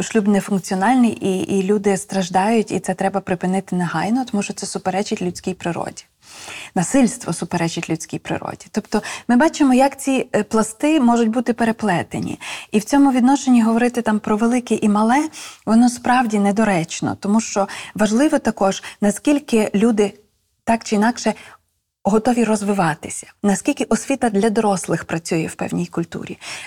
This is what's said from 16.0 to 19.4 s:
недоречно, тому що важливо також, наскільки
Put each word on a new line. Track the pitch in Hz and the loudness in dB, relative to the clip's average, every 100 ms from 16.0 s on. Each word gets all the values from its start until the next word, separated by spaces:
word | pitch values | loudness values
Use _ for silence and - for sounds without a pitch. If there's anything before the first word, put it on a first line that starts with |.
| 247 254 233 214 | 0 2 2 2
недоречно, | 202 202 214 180 165 - 127 95 | 2 2 2 0 -2 -4 -6 -4
тому | 202 220 | 0 0
що | - 208 196 - - | 0 -2 -2 -6 -8
важливо | 185 208 220 302 294 | -2 0 2 2 2
також, | 233 - 196 190 - - | 0 0 0 -2 -8 -2
наскільки | 208 202 - 294 | -2 0 0 0